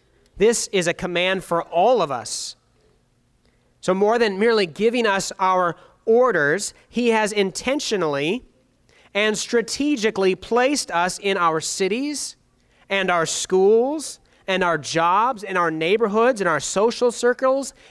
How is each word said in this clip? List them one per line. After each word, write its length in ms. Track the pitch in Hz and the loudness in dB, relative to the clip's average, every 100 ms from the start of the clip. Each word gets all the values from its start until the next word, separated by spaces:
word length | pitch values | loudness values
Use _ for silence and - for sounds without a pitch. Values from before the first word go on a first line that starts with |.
| _ _ _ - | _ _ _ 0
This 300 | 214 233 - | 2 2 -2
is 200 | 196 170 | -2 -2
a 60 | |
command 500 | 165 185 175 180 190 | -2 -4 -2 -2 -2
for 200 | - 170 | -2 -4
all 380 | - 165 202 247 | -2 0 2 2
of 100 | 160 | 0
us. 440 | 127 107 - - - _ _ _ _ _ _ _ _ _ _ _ _ | -4 -8 -10 -10 -14 _ _ _ _ _ _ _ _ _ _ _ _
So 120 | - | -2
more 240 | 190 208 233 | 0 2 2
than 220 | 226 190 | 0 0
merely 260 | 226 226 180 | 2 2 0
giving 400 | 143 220 240 226 | 0 0 2 0
us 280 | 196 - - | 0 -4 -2
our 380 | 190 185 175 160 - _ - | 0 2 0 -4 -12 _ 2
orders, 680 | 226 254 180 143 180 - - _ | 4 4 2 2 0 -4 -12 _
he 220 | 226 240 | -2 0
has 240 | 226 214 | 2 0
intentionally 1120 | 208 190 - - 285 - 208 160 143 151 240 - _ _ _ _ _ _ | 0 -2 -2 -4 -4 -2 -2 0 0 -2 -4 -8 _ _ _ _ _ _
and 240 | 202 214 214 | -2 -2 -2
strategically 960 | - 233 226 - 285 285 214 208 190 | -2 -2 -2 -2 -2 0 -2 0 0
placed 580 | 185 - 233 254 294 - | 0 -2 0 2 0 -2
us 280 | 170 180 - | -2 -2 -2
in 160 | 196 196 | -2 0
our 240 | 170 160 | 2 0
cities 800 | - - 190 226 285 285 - - _ _ _ _ - | -4 -4 -2 -2 -4 -6 -10 -14 _ _ _ _ -4
and 220 | 196 185 | -2 0
our 140 | 175 156 | 0 0
schools 960 | - - 185 196 226 254 311 - - _ _ - | -4 0 2 6 4 2 -2 -8 -14 _ _ -4
and 140 | 185 | -2
our 140 | 180 160 | 0 -2
jobs 680 | 135 160 170 190 240 233 | -2 0 2 2 2 -2
and 140 | 196 185 | -4 -2
our 120 | 170 | 0
neighborhoods 720 | 160 165 214 220 208 233 233 | 0 0 0 2 2 2 2
and 80 | 180 | 0
our 140 | 151 | 0
social 500 | - 190 226 220 247 | -2 0 0 2 -2
circles, 640 | 226 240 247 262 269 262 - - | 0 0 2 0 0 -4 -12 -12